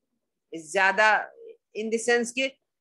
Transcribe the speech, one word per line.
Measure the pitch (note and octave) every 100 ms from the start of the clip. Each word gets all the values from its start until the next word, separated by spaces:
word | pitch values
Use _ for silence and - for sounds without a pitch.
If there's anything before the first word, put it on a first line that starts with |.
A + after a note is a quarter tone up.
| _ _ _ _ _ E3
ज्यादा, | D#3 F#3 F#3+ G3 G#3+ G3+ E2 - C#3 - _ -
in | A3
the | A3+ A#3+
sense | A#3+ A#3
कि, | C4 C4+ - _ _